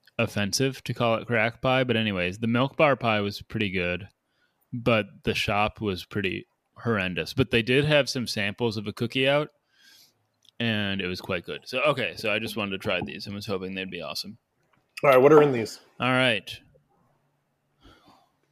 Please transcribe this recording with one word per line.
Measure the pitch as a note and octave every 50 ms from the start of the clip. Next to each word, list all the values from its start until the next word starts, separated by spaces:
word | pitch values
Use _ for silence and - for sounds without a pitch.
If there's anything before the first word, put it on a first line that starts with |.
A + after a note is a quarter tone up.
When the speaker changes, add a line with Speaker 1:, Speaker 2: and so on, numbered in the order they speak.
| _ - _ -
Speaker 1:
offensive | A#2 G#2+ - - G#2 G2 G2 - C3 C3+ C3 - -
to | - A#2+
call | - B2 A#2 A2+
it | A2 - -
crack | A#2+ A2+ G#2+ A#2 A2+ -
pie. | - C3 B2+ C3 C3
But | B2 A#2 A2
anyways, | A2 A2 G2+ F#2 F2 F2+ F#2 G#2+
the | A#2 A2+
Milk | A#2 A#2+ B2+ C#3 -
Bar | - E3 D3 C3+
Pie | A#2 - A#2 A2 G#2
was | G#2 G2+ G#2 - -
pretty | _ - A2+ A2 G2+
good, | F2+ F#2+ F2 F2 F2 F2 F#2+ F#2+ _ _ _ _ _ _ _ _ _ _ _ _ -
but | B2 A#2 B2+ A#2+ A2 G#2 G2 - - _
the | - A2
shop | - - - G#2+ G2+ G#2 G#2+ - -
was | A2+ G#2 F#2+ F2 -
pretty | - - A2 G2+ F#2+ F#2 G2 - _ _ _ _ _ _
horrendous. | - - A#2+ A2+ G#2 F#2 F#2 F2+ E2 D#2+ - -
But | - C3 -
they | - A#2
did | A2+ A2 B2+ C#3 C#3+
have | D3+ D#3 D3 C3+ A#2+
some | - C3 A#2+ G#2+
samples | - A2+ G2+ G2+ G#2 - A#2+ A#2 G2+ A2
of | G#2 G#2
a | G2+
cookie | - A#2+ A2+ - C3+ C3 C3+
out, | C#3 D3 D3+ D3 _ _ _ _ _ _ _ - - - - _ _ _ _ _ _ _ _ - _ _
and | A#2 A#2 A2+ G#2+ G#2 G2 G2 G2
it | F#2+ F2+
was | F2+ F2+
quite | - - G2 F2 F2
good. | - E2 C#2+ -
So, | - - B2+ C3
okay, | D#3 C#3+ B2 A#2 F#2 E2 -
so | - A2 G2+
I | G#2+
just | A2 A2+ G#2 A2+
wanted | G#2 G2+
to | F#2+ F#2+
try | - A2 G2 F2+
these | F2 C#2 C#2+ - - -
and | G2+
was | G2+ G#2
hoping | - G2+ F#2 F#2+ F#2 F#2+
they'd | F#2+ F#2+ F#2
be | F2+ F2
awesome. | D#2+ C#2+ D2 - - G2 A2 - _ _ _ _ _ _ _ _ _ _ _ - -
Speaker 2:
All | D3
right, | C3+ B2+
what | B2+ C#3+
are | D#3 D3+
in | D3 D3 C3
these? | A#2+ A2 G#2 - - - _ _ _
Speaker 1:
All | B2 B2
right. | C3 B2+ C3 B2+ A2+ G2+ - - - - - _ _ _ _ _ _ _ _ _ _ _ _ _ _ _ _ _ _ _ _ _ _ _ _ - - _ _ _ - _ _ _ _ _ _ _